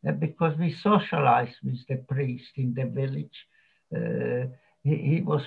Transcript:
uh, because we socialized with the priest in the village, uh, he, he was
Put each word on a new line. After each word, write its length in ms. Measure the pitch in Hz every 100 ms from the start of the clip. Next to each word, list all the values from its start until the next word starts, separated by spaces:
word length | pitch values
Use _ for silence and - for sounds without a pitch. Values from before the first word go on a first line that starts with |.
| 143
uh, 40 |
because 440 | 147 156 - 165 151
we 160 | 170
socialized 800 | - 208 208 - 165 135 120 120 -
with 220 | 131 127 -
the 100 | 131
priest 540 | - 135 135 123 - -
in 180 | 127
the 120 | 120 127
village, 640 | 123 135 139 147 - - _ _ _ _ -
uh, 520 | - 120 120 123 127 - _ _
he, 120 | 139 151
he 260 | 139 160
was 220 | - 151